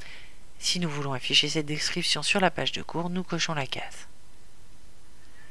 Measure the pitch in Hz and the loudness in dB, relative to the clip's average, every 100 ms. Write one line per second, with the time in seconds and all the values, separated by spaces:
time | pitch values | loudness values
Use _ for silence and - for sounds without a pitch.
0 | - - - - - - - 180 170 147 | -6 -6 -6 -6 -6 -2 0 2 2 0
1 | 139 131 - 143 147 156 147 151 - - | 0 -2 4 4 4 2 0 0 0 0
2 | 170 151 147 202 185 - 139 - - 156 | 2 2 4 6 6 4 0 0 -2 -2
3 | 175 180 175 165 160 156 131 - - - | 0 0 0 0 2 0 0 -2 -4 -4
4 | - - - - - - - - - - | -6 -6 -6 -6 -6 -6 -6 -6 -6 -6
5 | - - - - - | -6 -6 -6 -6 -6